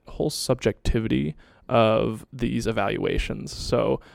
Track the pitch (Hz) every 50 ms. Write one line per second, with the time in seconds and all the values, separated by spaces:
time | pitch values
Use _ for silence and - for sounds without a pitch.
0 | _ - - - - 156 - - - - 131 120 - 110 104 - - - - 117
1 | 110 110 - 131 139 151 - - - - _ _ _ - - 117 113 110 110 110
2 | 113 113 110 110 - - - 131 120 113 120 120 110 110 113 107 98 101 104 -
3 | 95 92 90 - - - - - - - - - - - - 120 113 - 131 -
4 | - - -